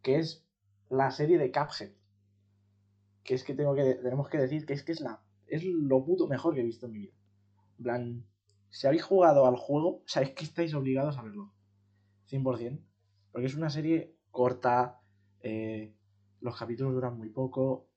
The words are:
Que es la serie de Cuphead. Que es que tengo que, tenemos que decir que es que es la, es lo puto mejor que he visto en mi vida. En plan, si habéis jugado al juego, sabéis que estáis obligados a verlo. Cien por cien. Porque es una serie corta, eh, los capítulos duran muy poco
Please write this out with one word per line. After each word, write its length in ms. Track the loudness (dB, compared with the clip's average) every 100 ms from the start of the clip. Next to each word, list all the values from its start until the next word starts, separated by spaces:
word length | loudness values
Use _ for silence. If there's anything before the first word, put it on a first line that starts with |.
Que 180 | 2 2
es 280 | 0 -8 _ _ _ _ _
la 220 | 0 0
serie 260 | 0 2 4
de 140 | 4
Cuphead. 380 | 0 -4 -8 -14 _ _ _ _ _ _ _ _ _ _ _ _ _
Que 120 | -4
es 100 | -4
que 100 | -4
tengo 200 | -4 0
que, 200 | 2 2 2
tenemos 320 | -2 -4 -2
que 100 | 0
decir 260 | 0 -2 -6
que 60 |
es 100 | -8
que 100 | -6
es 80 | -8
la, 220 | -8 -12 _ _ _
es 160 | -6
lo 400 | -2 -2 2 2
puto 220 | 2 0 0
mejor 280 | 0 0
que 60 | 0
he 40 |
visto 220 | -2 -4 -12
en 60 |
mi 60 | -12
vida. 140 | -16 _ _ _ _ _ _ _
En 40 |
plan, 420 | -6 -4 -6 -10 -14 _ _ _ _
si 160 | -2 2
habéis 160 | 2
jugado 440 | 4 8 8 10 8
al 100 | 6
juego, 460 | 0 0 0 -2 -4
sabéis 260 | -2 -2
que 100 | -4
estáis 300 | -10 -4 -2
obligados 420 | -2 -2 0 0 -4
a 60 |
verlo. 320 | -10 -14 -16 _ _ _ _ _ _ _ _
Cien 160 | -4
por 160 | -2 -2
cien. 260 | -4 -10 -14 _ _ _ _
Porque 140 | -6 -4
es 80 |
una 160 | -2 -4
serie 460 | -4 0 0 -2 _ _
corta, 680 | 0 0 2 2 2 0 -4 _ _ _ _
eh, 540 | -8 -6 -6 -8 -10 _ _ _ _ _
los 160 | -10 -8
capítulos 340 | -8 -4 -2
duran 240 | -2 -2 -6
muy 140 | -10
poco 580 | -6 -6 0 -2 -2 _